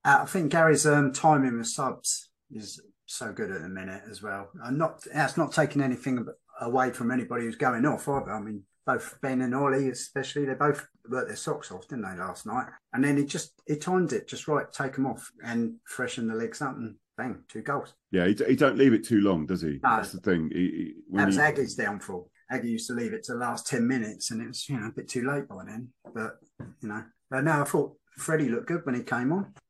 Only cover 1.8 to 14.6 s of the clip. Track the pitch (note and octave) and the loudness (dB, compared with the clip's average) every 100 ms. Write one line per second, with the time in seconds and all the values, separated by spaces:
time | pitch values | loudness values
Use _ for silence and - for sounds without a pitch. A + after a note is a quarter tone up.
1.8 | C3 - - - - _ _ A2 G2+ - | -4 -2 -4 -4 -8 _ _ -14 -12 -16
2.8 | - _ - - A2+ G2 G2+ F#2+ E2+ F#2+ | -20 _ -14 -10 -10 -6 -6 -6 -8 -10
3.8 | F#2+ F#2+ - F#2 G#2 G2 G2 - B2 C#3 | -10 -12 -14 -12 -8 -8 -10 -14 -4 0
4.8 | D#3+ - - D3 C3+ - C#3+ - C#3+ C#3+ | 0 -2 -6 0 0 2 2 2 2 2
5.8 | C3+ B2 C#3 B2 F#2+ - _ - A#2 C3 | 0 0 -2 -2 -4 -12 _ -8 0 2
6.8 | B2+ - A#2 B2+ A2+ A#2+ A#2 A2 C3 A#2 | 2 0 -2 -2 -2 -4 -4 0 0 4
7.8 | C#3+ - - C3+ F#2+ G#2+ G#2 G#2 - _ | 2 2 -2 -2 -2 -8 -8 -10 -14 _
8.8 | - A#2+ - - C3+ B2+ B2+ C3 C#3 C3+ | -2 -2 -2 -8 -2 0 0 2 2 2
9.8 | C3+ A#2+ - C#3 C3 D3 C#3 C3 D3 C#3+ | 0 -2 -8 -6 -4 -2 -2 2 2 2
10.8 | - _ A2+ B2+ - G#2+ - - - F#2 | -6 _ -6 -4 -4 -6 -6 -6 -8 -14
11.8 | - C3 G2 F2+ F#2 E2+ A2 A#2+ - - | -10 -8 -8 -8 -8 -8 -6 -6 -6 -12
12.8 | _ A#2+ C#3+ C#3+ C#3+ E3 - _ - D3+ | _ 0 4 4 0 -4 -8 _ -6 -4
13.8 | F3+ F#3 E3 A2+ - - - C#3+ | 2 2 2 0 -4 -10 -2 -2